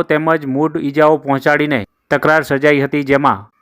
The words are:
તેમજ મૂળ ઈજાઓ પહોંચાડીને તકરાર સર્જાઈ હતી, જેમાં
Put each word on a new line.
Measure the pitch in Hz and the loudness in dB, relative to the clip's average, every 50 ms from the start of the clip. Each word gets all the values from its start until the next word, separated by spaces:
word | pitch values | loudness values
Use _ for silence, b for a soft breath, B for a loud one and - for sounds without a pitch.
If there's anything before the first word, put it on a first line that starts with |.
| 165 | 2
તેમજ | - 156 151 156 160 160 160 147 | 0 -2 -2 0 0 -2 -2 -2
મૂળ | 135 131 139 151 160 147 165 | -4 -4 -2 -2 -2 -2 -4
ઈજાઓ | 151 139 139 156 151 151 156 143 | -6 -4 0 2 4 4 2 2
પહોંચાડીને | 135 139 139 135 127 156 147 147 151 147 147 120 98 - _ _ _ - | 0 -2 -4 -2 0 2 2 2 0 0 -2 -4 -4 -8 _ _ _ -4
તકરાર | 147 139 - 151 156 160 147 | -2 0 2 2 2 2 0
સર્જાઈ | - 143 135 143 147 147 139 139 | 0 -2 0 2 2 2 2 0
હતી, | 139 151 147 143 | -2 -2 -4 -2
જેમાં | 135 139 139 147 135 107 95 104 - _ _ | 0 0 2 2 2 0 -2 -4 -12 _ _